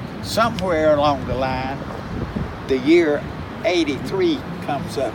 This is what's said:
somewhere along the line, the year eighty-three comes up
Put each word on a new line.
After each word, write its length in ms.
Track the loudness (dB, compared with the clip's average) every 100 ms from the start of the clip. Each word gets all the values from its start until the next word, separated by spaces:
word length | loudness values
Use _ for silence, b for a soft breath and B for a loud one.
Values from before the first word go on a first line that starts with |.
| -10 -10
somewhere 720 | -4 0 2 0 0 2 4
along 320 | 6 4 2 -2
the 80 |
line, 440 | -2 0 -2 -4 -6 -8 -10 -8 -6 -4 -4 -4 -6 -2
the 100 | 0
year 440 | 6 6 6 2 -2 -8 -10 -4
eighty-three 720 | 0 2 2 0 -2 2 2 2 -4 -8
comes 340 | -4 -4 -4 -4
up 180 | -4